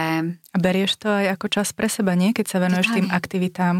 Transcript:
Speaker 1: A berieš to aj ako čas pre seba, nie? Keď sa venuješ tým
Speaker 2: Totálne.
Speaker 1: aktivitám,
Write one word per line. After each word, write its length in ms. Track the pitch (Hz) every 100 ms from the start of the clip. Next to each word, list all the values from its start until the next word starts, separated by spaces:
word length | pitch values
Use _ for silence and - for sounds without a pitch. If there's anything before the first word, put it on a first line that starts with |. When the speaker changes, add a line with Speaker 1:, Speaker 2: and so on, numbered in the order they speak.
| 160 160 165 175 -
Speaker 1:
A 100 | 190
berieš 380 | 180 185 196 -
to 140 | 214
aj 240 | 202 196 190
ako 120 | 208
čas 240 | - 202 -
pre 100 | 220
seba, 300 | - 190 180
nie? 160 | 190
Keď 140 | 233 208
sa 100 | 185
venuješ 300 | 180 180 190
tým 160 | 233 185
Speaker 2:
Totálne. 60 |
Speaker 1:
aktivitám, 600 | 180 - 190 180 180 180 180